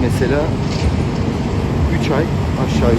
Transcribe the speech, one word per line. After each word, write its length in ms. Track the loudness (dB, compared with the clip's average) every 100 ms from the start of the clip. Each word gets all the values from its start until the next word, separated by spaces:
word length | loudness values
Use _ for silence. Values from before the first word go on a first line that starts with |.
Mesela 400 | 0 0 0 0 0 -2 -2 0 0 0 0 -2 -2 -2 -2 -2 0 0 0 0
üç 140 | 0
ay 140 | 0 0 0 -2 -2
aşağı 300 | 0 2 2